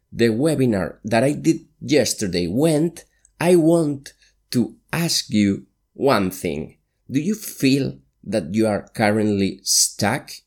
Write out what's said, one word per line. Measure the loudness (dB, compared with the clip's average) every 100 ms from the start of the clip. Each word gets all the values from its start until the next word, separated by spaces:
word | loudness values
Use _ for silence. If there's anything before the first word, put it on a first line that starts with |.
| _
the | 0 0
webinar | 2 0 2 2 0 -2 -6
that | -2 0
I | 0
did | 0 0 -2 -4 _
yesterday | 0 2 2 -2 -4 -2 -2
went, | 0 2 2 0 -4 -20 _ _ -4
I | 2 4
want | 6 4 2 -4 -10 -20 _ _ -6
to | -2 -2 -4 _
ask | -4 -2 -2 -2
you | 2 2 0 -6 _ _
one | -2 0 2 0
thing. | -4 -6 -6 -8 _ _ _ -6
Do | -4
you | -2
feel | -6 -8 -2 0 0 -2 -8 _ _ -6
that | -6 -4
you | -2 0
are | -2 -6
currently | -2 0 2 0 0 0 -2
stuck | -2 0 0 -2 -2 -2 -8 -20